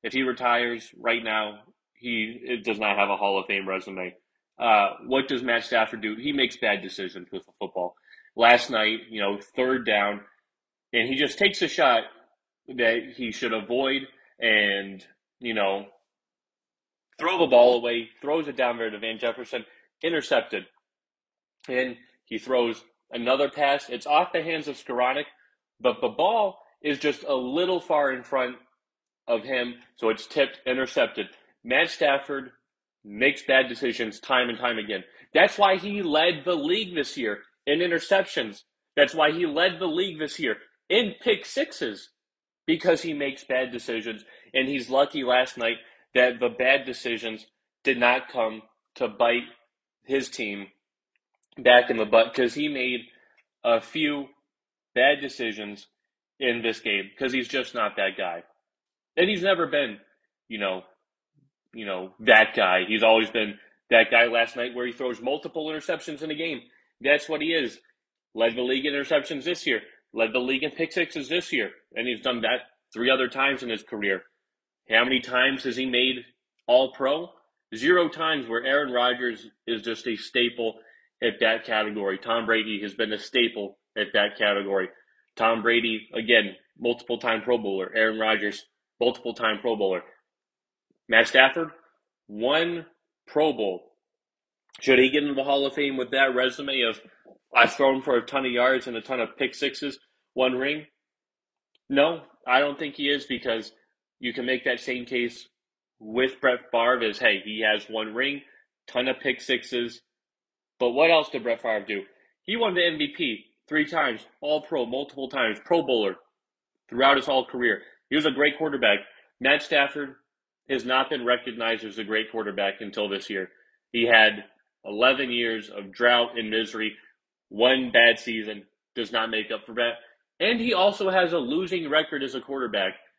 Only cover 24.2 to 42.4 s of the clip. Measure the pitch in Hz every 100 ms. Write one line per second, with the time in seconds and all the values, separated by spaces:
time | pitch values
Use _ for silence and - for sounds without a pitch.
24.2 | 180 165 160 160 147 135 - 123 123 135
25.2 | 147 _ _ _ _ _ 127 110 120 107
26.2 | 180 226 202 - _ _ 147 139 151 -
27.2 | - 135 127 147 180 180 - 151 143 127
28.2 | 120 135 123 123 _ _ _ _ _ _
29.2 | - 117 107 131 120 120 _ _ 113 110
30.2 | - 156 135 - - 127 131 - 117 -
31.2 | 98 - _ _ 120 131 165 - 151 139
32.2 | - 139 131 _ _ _ _ _ 104 104
33.2 | 131 143 - 131 127 117 131 117 113 101
34.2 | - 127 123 110 123 113 104 98 92 -
35.2 | - 156 196 - 202 190 190 202 175 151
36.2 | 170 160 139 170 147 196 202 170 135 -
37.2 | 113 104 - _ - 151 175 165 - 196
38.2 | 185 - 113 101 _ _ _ - 143 160
39.2 | 151 160 170 147 185 165 185 160 196 156
40.2 | 151 - 139 107 - _ _ 202 220 -
41.2 | 240 202 - - - - 131 101 - _
42.2 | _ _